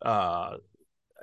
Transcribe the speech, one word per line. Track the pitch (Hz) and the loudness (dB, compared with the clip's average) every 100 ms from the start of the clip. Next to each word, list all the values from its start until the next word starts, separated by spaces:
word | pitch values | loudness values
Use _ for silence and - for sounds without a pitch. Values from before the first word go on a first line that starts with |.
uh, | - 107 90 85 87 - - _ _ _ _ - | 0 2 2 0 -4 -8 -16 _ _ _ _ -14